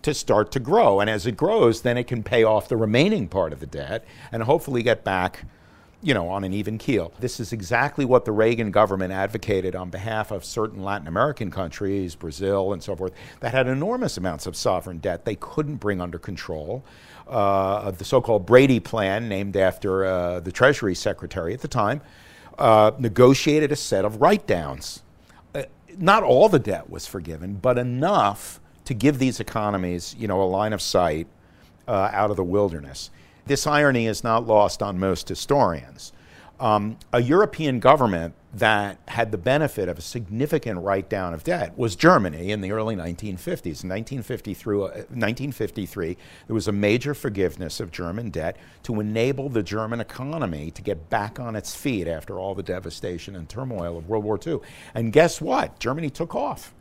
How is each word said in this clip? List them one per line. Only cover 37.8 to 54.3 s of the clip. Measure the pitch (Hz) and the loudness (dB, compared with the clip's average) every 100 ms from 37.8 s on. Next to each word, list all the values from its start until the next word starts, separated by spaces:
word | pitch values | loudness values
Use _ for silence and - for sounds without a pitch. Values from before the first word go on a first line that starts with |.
| 127 151 120 87 82 - _ | 6 6 4 0 -4 -10 _
that | 110 110 104 101 92 - | 0 2 2 -2 -10 -8
had | 110 113 | -2 -2
the | 104 | -2
benefit | 85 143 151 - 90 | 0 2 0 -2 -6
of | 80 | -6
a | |
significant | - 123 92 110 147 156 123 90 | -10 -10 -8 -4 -2 -2 -2 -6
write-down | 95 98 90 101 90 | -2 -2 -2 -6 -4
of | 82 | -6
debt | 113 175 82 - | -4 -4 -4 -4
was | 117 92 | -4 6
Germany | 165 170 92 78 90 | 8 8 4 -4 -6
in | 104 | -4
the | 95 | -4
early | 107 110 101 | -4 -4 -4
nineteen | 85 87 107 92 | -6 -8 -10 -8
fifties. | 170 - 87 73 | -8 -6 -6 -8
In | 95 | -6
nineteen | 98 113 139 | -8 -6 -10
fifty-three, | 104 113 - 95 113 101 | -8 -10 -8 -10 -2 -2
uh, | 95 - - | -2 -8 -12
nineteen | 123 107 123 143 | -4 -2 -2 -6
fifty-three, | 131 110 - 92 - 85 90 - - - | -6 -6 -6 -8 -6 -6 -6 -14 -20 -4
there | |
was | 110 104 | -2 0
a | |
major | 101 104 120 131 143 | 2 4 2 0 -6
forgiveness | 135 101 90 - 85 - | -6 0 -2 -2 -10 -8
of | 98 | -10
German | - 85 101 117 | -8 -8 -6 -8
debt | 80 80 - - - | -6 -6 -8 -20 -16
to | - 107 | -6 -4
enable | 107 110 123 135 139 | -2 0 0 -2 -2
the | 117 | -2
German | 95 107 110 117 | -2 -4 -4 -6
economy | 107 - 135 160 113 78 78 | -8 -8 -8 -4 -4 -4 -10
to | - | -8
get | - 87 80 | -6 -6 -4
back | 113 104 - | -4 -4 -8
on | 120 107 | -8 -8
its | - - | -10 -6
feet | 147 110 82 | -4 -2 -4
after | 80 - 92 | -6 -8 -8
all | 95 | -6
the | 95 | -8
devastation | 92 90 95 - 98 87 - 95 | -6 -8 -8 -10 -8 -8 -10 -14
and | 80 | -12
turmoil | 107 131 107 85 85 | -10 -8 -6 -6 -8
of | 80 | -4
World | 110 | -2
War | 107 | -2